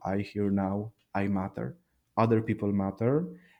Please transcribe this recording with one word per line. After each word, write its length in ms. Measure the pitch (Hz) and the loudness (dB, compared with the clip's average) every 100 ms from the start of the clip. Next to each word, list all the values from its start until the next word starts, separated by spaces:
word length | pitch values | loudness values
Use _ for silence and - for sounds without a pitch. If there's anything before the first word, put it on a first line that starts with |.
| - | -4
"I 140 | 98 | -2
here 320 | 101 104 101 | -2 -2 0
now, 420 | 98 95 101 110 - _ | 2 0 -2 -6 -12 _
I 140 | 98 101 | -2 0
matter, 480 | 95 98 113 120 - _ _ _ - | 0 -2 -6 -8 -10 _ _ _ 2
other 260 | 113 110 | 4 4
people 300 | 110 107 104 | 2 -2 0
matter." 560 | 101 98 - 117 147 180 - - _ | 0 -2 0 0 0 -2 -8 -20 _